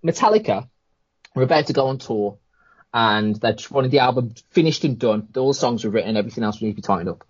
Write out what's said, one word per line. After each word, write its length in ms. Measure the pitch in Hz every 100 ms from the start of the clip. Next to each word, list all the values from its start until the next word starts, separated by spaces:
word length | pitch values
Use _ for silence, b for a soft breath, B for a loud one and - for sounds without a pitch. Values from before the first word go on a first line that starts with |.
Metallica 640 | 165 - 233 214 214 101 123 _ _ _ _ _ -
were 80 | -
about 240 | 127 156 147
to 60 |
go 120 | 123 135
on 100 | 135
tour, 400 | - 113 101 101 _ b b b b
and 440 | 120 113 107 107 107
they 160 | -
just 180 | 101 -
wanted 220 | 139 127
the 80 | 139
album 340 | 127 127 120 110 _
finished 340 | - 160 147
and 140 | 156 117
done. 300 | 120 107 107 131
All 120 | 131
the 60 |
songs 300 | 135 123 120
were 60 | 110
written, 260 | 107 98 107
everything 260 | 101 117
else 180 | 110 104
needed 120 | 110
to 100 | 101
be 40 | -
tightened 240 | 98 87
up. 140 | 85 _